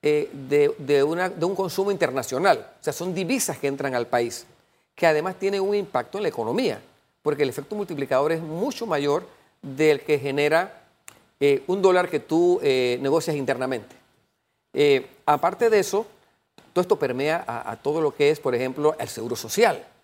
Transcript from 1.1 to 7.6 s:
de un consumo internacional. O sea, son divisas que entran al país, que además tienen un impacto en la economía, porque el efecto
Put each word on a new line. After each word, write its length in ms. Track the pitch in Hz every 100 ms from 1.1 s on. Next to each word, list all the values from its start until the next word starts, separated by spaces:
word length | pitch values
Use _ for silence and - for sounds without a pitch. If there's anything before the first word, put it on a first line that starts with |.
| 170 185
de 160 | -
un 100 | 170
consumo 360 | 190 190 - 196
internacional. 840 | 196 151 131 - 131 190 139 - _
O 40 |
sea, 80 | -
son 220 | 139 180
divisas 440 | 180 175 262 - 143
que 80 | 143
entran 280 | 139 139
al 120 | 127 117
país, 400 | 123 120 - - _ _ _ _
que 120 | - 170
además 300 | 151 175 185
tienen 240 | 196 196
un 120 | 196
impacto 440 | 208 185 127 120 196
en 40 |
la 60 | 196
economía, 520 | - 113 160 240 110 - _ _ _
porque 200 | 147 143
el 60 | 143
efecto 260 | 120